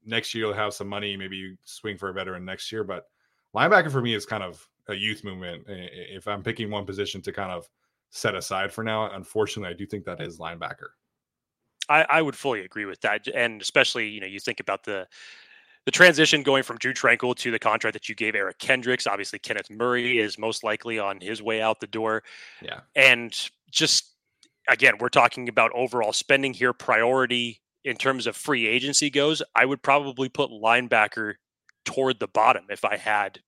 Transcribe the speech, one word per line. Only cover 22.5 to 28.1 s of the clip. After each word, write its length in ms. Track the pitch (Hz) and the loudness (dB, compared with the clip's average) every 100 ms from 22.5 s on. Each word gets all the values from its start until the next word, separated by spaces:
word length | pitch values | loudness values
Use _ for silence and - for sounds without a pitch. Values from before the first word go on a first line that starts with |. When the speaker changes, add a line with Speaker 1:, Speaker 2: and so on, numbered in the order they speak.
| - | -18
Speaker 1:
Yeah. 180 | - - _ - | -14 -14 _ 6
Speaker 2:
And 420 | 135 123 117 - - _ _ | 6 6 2 -8 -10 _ _
just, 420 | 143 151 - - _ _ _ _ _ - | 0 2 2 0 _ _ _ _ _ 0
again, 240 | 123 127 101 | 6 6 6
we're 100 | 120 | 2
talking 380 | - 120 - 120 | 6 4 2 -2
about 220 | 110 113 | 2 2
overall 400 | 120 123 123 107 | 2 -2 0 0
spending 400 | - - 139 135 | -2 2 2 2
here, 200 | 123 123 | 0 0
priority 880 | 123 - 110 117 131 127 123 120 110 _ _ 139 | 0 2 2 4 2 2 0 -4 -8 _ _ -8
in 100 | 120 | -2
terms 320 | 135 | 0